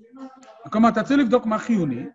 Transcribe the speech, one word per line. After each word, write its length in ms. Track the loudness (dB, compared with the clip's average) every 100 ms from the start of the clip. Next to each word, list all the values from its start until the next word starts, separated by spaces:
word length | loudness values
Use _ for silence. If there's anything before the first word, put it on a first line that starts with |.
| _ -20 -20 -20 -20 -20 -4
כלומר, 180 | 2 2
אתה 140 | 2
צריך 180 | 0 2
לבדוק 260 | 2 2 0
מה 120 | -4
חיוני. 480 | -2 -2 -2 -4 -8